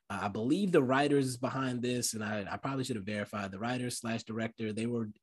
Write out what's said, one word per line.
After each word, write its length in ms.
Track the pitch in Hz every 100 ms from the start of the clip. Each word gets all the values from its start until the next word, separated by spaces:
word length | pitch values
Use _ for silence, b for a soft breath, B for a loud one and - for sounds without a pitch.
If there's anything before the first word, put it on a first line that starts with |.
| -
Uh, 80 | 101
I 60 | 101
believe 420 | 101 120 170 202
the 120 | 170
writers 560 | 127 131 147 143 131 123
behind 420 | 127 131 131 123
this, 320 | 120 123 120
and 100 | 110
I, 220 | 107 107 95
I 80 | 101
probably 260 | 139 135
should 120 | 123 113
have 100 | 98
verified, 440 | 104 104 104 98
the 80 | 95
writers 400 | 117 127 123 -
slash 260 | 113 113
director, 480 | - 113 110 - 110
they 120 | 104
were 240 | 117 120 107 -